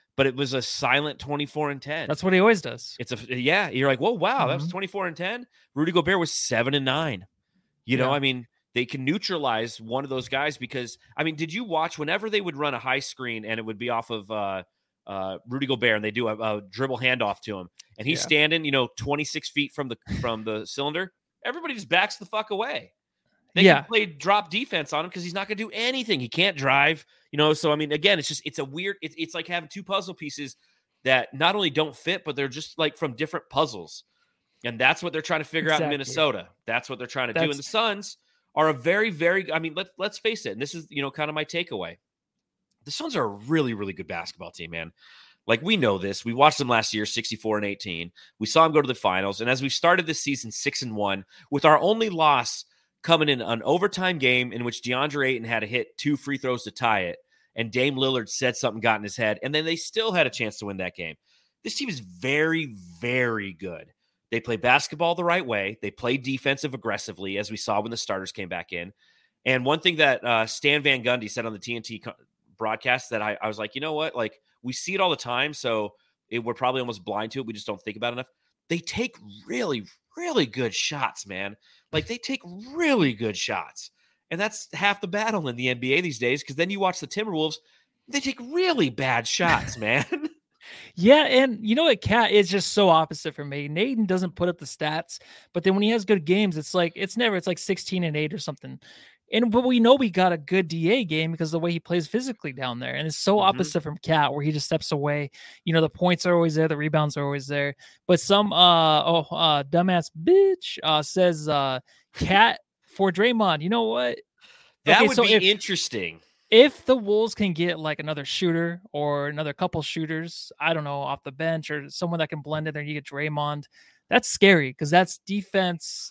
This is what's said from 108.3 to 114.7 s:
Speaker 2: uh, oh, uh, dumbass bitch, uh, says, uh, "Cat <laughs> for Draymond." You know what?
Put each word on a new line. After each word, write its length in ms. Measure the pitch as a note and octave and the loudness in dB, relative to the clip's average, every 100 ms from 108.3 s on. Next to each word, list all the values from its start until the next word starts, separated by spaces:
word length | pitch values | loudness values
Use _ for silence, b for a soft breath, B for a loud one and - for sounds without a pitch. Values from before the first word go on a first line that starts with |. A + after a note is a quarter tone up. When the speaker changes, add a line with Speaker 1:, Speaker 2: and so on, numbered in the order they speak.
| G3 G#3 | 4 6
Speaker 2:
uh, 520 | E3+ F3+ E3+ D#3+ D3+ | 8 8 8 6 6
oh, 220 | - E3+ D3 | 4 2 0
uh, 320 | D#3+ E3 D3 | 2 2 2
dumbass 460 | C#3 E3+ F3+ F3+ D#3+ D#3+ | 2 2 4 2 0 -2
bitch, 560 | E3 F#4+ G4 F#4 - - | 4 6 6 4 -4 -4
uh, 200 | D#3 D3+ | 2 2
says, 460 | D3 - F3+ D#3+ D3+ | 2 4 4 4 0
uh, 320 | D3 C#3 C3 - b b | 2 2 -2 -6 b b
"Cat 460 | - D#3 G3 A3+ - _ | -4 2 6 6 4 _
<laughs> 80 | _ | _
for 280 | _ - G3 | _ 0 2
Draymond." 500 | F3 A3+ A#3+ G3+ D#3 | 4 2 4 2 2
You 60 | E3 | 0
know 140 | A#3 | 0
what? 340 | A3+ A#3 B3 - - _ b b b | 0 0 -2 -4 -10 _ b b b